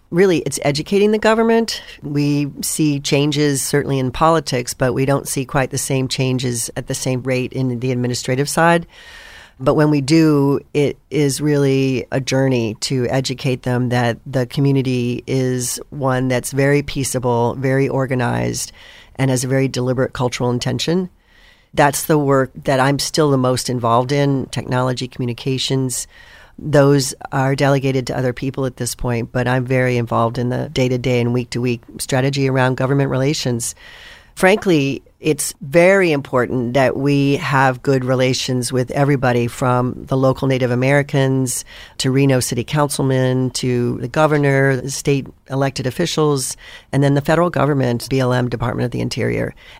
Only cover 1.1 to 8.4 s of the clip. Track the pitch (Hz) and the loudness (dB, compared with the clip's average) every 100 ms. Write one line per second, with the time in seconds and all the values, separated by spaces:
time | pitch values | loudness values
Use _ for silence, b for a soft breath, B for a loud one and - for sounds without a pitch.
1.1 | 214 214 220 226 226 226 - B B 143 | 2 2 2 4 2 0 -6 B B -4
2.1 | 143 143 147 143 - - - 151 143 143 | 0 0 0 -2 -6 -6 0 0 0 0
3.1 | 143 147 143 151 135 - 147 - 135 131 | 2 2 2 0 0 0 -2 0 -2 -2
4.1 | - 160 165 - 127 123 - 131 123 135 | 0 2 2 0 -4 -4 -2 -2 0 0
5.1 | 139 - - 127 143 127 135 - 135 131 | 0 -2 -6 -2 -2 -2 -4 -2 -2 -2
6.1 | - 131 127 127 120 - - 123 131 135 | -2 0 0 -2 -4 -6 -8 -8 -6 -4
7.1 | 127 127 127 127 131 131 120 131 123 123 | -4 -2 -4 -2 -2 -2 -2 -2 -2 -2
8.1 | 123 - 127 | -2 -2 -2